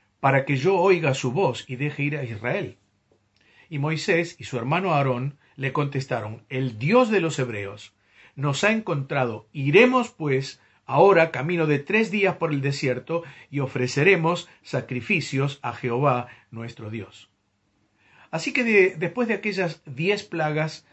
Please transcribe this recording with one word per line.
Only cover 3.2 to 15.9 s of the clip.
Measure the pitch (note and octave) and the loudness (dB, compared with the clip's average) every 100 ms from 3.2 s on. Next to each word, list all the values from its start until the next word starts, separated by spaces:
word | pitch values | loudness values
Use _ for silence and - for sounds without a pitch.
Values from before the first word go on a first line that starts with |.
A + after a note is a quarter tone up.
| _ _ _ _ - | _ _ _ _ -10
Y | D3 | -4
Moisés | D3 D#3 G#3 E3 D#3+ - | -2 -2 0 0 0 -6
y | |
su | - B2 | -8 -6
hermano | B2 E3+ F#3+ | -2 -2 0
Aarón | D3 C3+ B2 C3+ - _ | 2 2 0 -4 -8 _
le | - C3 | -8 -4
contestaron, | D3 C#3+ C#3 - A#2+ G#2+ A2 - | -2 -2 -4 -4 -4 -6 -12 -10
"El | C3 C3+ G#2+ | -4 -4 -2
Dios | C3+ A#3+ A#3+ | 2 4 4
de | G#3 | 2
los | D#3+ C#3+ | 0 -2
hebreos | B2 G#2 G2 G2+ - _ _ _ - | -4 -6 -10 -12 -18 _ _ _ -20
nos | - C#3+ C#3 | -6 -4 0
ha | G#3 | 2
encontrado, | A3 G#3+ D3 C3+ C#3+ B2 G#2+ - | 0 -2 -4 -2 -2 -2 -4 -10
iremos | D3+ C#3 F3 B3+ B3+ A3+ | -6 4 8 8 6 0
pues | - D3+ C3+ C3+ - _ _ - | -4 -2 -2 -4 -12 _ _ -2
ahora | C3+ G3 E3 D#3+ | 6 8 8 4
camino | B2 D3 F3 D#3 | 0 -2 0 2
de | C#3+ | 0
tres | C#3+ G#3+ G#3 | 0 0 0
días | G#3 F#3+ - | 0 0 0
por | D#3+ | -2
el | C#3+ | -2
desierto, | C#3 C#3 C3+ B2 - E3 - - - | -2 -2 -2 -2 -4 -6 -6 -18 -10
y | C#3 | -6
ofreceremos | C3 B2 B2+ C#3 E3+ F3 E3 F3 - _ | -4 -2 -2 2 4 4 2 -2 -6 _
sacrificios | - C3 - B2 A2 F#3 - C3+ C#3 - | -8 -6 -4 -6 -2 -2 -2 -2 -2 -4
a | B2 | -10
Jehová | G#2+ B2 | -6 -4